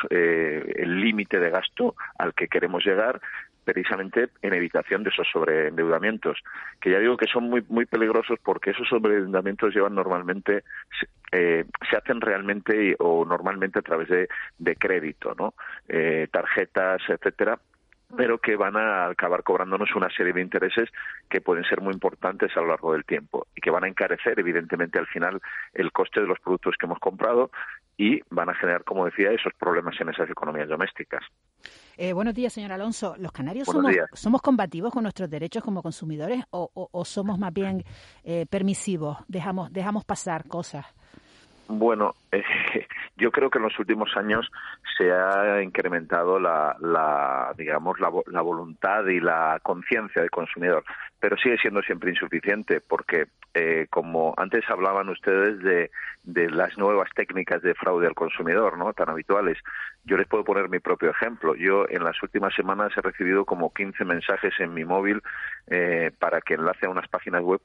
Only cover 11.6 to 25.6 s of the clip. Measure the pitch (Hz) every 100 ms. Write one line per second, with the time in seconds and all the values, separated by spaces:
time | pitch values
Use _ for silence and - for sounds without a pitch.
11.6 | 82 - - 107 - 117 110 98 98 101
12.6 | 104 110 98 - 85 82 82 87 92 98
13.6 | 95 104 - 82 80 90 92 - - -
14.6 | - 80 95 92 78 - - - 98 -
15.6 | - - - 82 80 80 78 90 - -
16.6 | 92 98 92 92 - 85 101 - 104 120
17.6 | _ _ _ _ _ 175 120 117 - 104
18.6 | 98 104 110 95 87 90 90 87 - 90
19.6 | 95 95 104 101 92 - 90 90 92 92
20.6 | 92 113 117 - - - - 95 - 85
21.6 | 87 - 98 95 95 - 92 98 98 90
22.6 | 82 80 82 78 - 76 73 - - -
23.6 | 85 82 95 95 95 87 120 113 87 85
24.6 | 82 82 87 87 82 - 87 95 - -